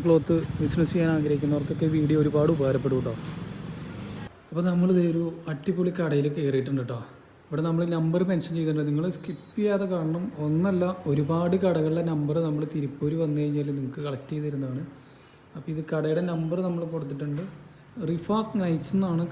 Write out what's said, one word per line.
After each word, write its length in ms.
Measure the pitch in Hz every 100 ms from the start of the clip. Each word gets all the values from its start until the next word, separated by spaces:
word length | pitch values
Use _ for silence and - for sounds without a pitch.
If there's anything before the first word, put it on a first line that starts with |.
ക്ലോത്ത് 320 | 170 160 147 165 - -
ബിസിനസ് 300 | 151 165 160
ചെയ്യാൻ 180 | 175 165 156
ആഗ്രഹിക്കുന്നവർക്കൊക്കെ 720 | 147 143 147 147 143 - 160 156
വീഡിയോ 200 | 147 156
ഒരുപാട് 280 | 147 147 156 160
ഉപകാരപ്പെടും 420 | 135 131 135 131
കേട്ടോ. 160 | 123 110 - - - - - - - - - - - - -
അപ്പോൾ 140 | 160 180
നമ്മൾ 180 | 175 185
ഇതേ 100 | 180 175
ഒരു 100 | 165 165 160 -
അടിപൊളി 400 | 147 - 175 180 175
കടയിൽ 300 | 165 143 143 143
കയറിയിട്ടുണ്ട് 460 | 143 135 139 135
കേട്ടോ. 180 | 120 117 107 - - - -
ഇവിടെ 140 | 156 165
നമ്മൾ 180 | 165 170 165
നമ്പർ 260 | 160 175 185
മെൻഷൻ 220 | 175 - 165
ചെയ്തിട്ടുണ്ട്. 280 | 160 151 147
നിങ്ങൾ 160 | 147 180 -
സ്കിപ്പ് 340 | - 151 - -
ചെയ്യാതെ 280 | 208 202 196
കാണണം. 320 | 180 160 165 196 147 151
ഒന്നല്ല, 380 | 156 190 185 180 185 156
ഒരുപാട് 440 | 143 143 165 175 185
കടകളുടെ 400 | 190 165 156 165 170
നമ്പർ 240 | 151 147 156 165
നമ്മൾ 160 | 151 151
തിരുപ്പൂർ 380 | 156 143 - 147 165
വന്നു 140 | 160 147
കഴിഞ്ഞാൽ 260 | 147 147 143 139
നിങ്ങൾക്ക് 220 | 127 151 147
കളക്ട് 260 | 127 -
ചെയ്ത് 140 | 151 147
തരുന്നതാണ്. 360 | 139 135 127 170 - - - - - - 156
അപ്പോൾ 140 | 143
ഇത് 80 | 156 156
കടയുടെ 320 | 156 151 156 180
നമ്പർ 260 | 165 160 180 185
നമ്മൾ 160 | 170 160
കൊടുത്തിട്ടുണ്ട്. 500 | 160 143 139 147 143 190 - - - - - 160
റിഫാഖ് 500 | 170 - 214 220 208
നൈറ്റ്സ് 320 | 180 160 - 196
എന്നാണ് 280 | 190 165 170